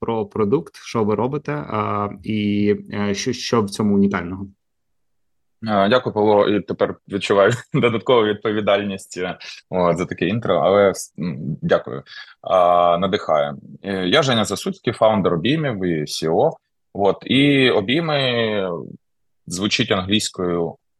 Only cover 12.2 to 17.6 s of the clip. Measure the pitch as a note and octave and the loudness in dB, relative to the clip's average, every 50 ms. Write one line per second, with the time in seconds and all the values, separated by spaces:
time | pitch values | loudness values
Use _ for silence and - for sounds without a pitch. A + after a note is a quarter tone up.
12.2 | - - - _ - - F2 F#2 F2 F2 F2 F2 F2 F2 E2+ E2+ F#2+ F#2+ G2 G#2 | -20 -20 -20 _ -4 0 2 4 4 4 4 4 4 4 4 2 0 0 -2 -2
13.2 | - - D#2+ D2 D2 C#2+ C#2+ C#2 - - - - - G2 G2 F#2+ F#2 F2+ G#2 D3+ | 0 0 0 0 0 -2 -4 -10 -14 -20 -20 -12 -8 -6 -4 -2 0 2 2 2
14.2 | D#3 C3+ B2 A2+ G#2 - G2+ - - G3+ G3 - _ B2 A2 - A2+ A2 A2 G#2 | 2 2 0 0 0 -2 -4 -6 -6 -8 -8 -4 _ -6 0 2 2 4 4 4
15.2 | F2 F#2 F2 D#3+ D#3 A2+ D3 E3 D3+ C3+ A2+ G2 F#2+ F2+ E2 D#2 - - - - | 2 0 0 0 0 -2 -2 -2 -2 -4 -4 -4 -2 -2 -2 -2 -4 -6 -8 -4
16.2 | E2 D#2+ E2 G2+ C3 D#3+ E3 - _ _ _ _ _ _ _ F#2+ G2+ G2 F#2 - | -2 0 0 2 2 0 -2 -6 _ _ _ _ _ _ _ 0 0 0 0 0
17.2 | - - A#2 C3+ C#3 C#3+ C#3+ C3+ | -2 -2 2 2 4 4 4 4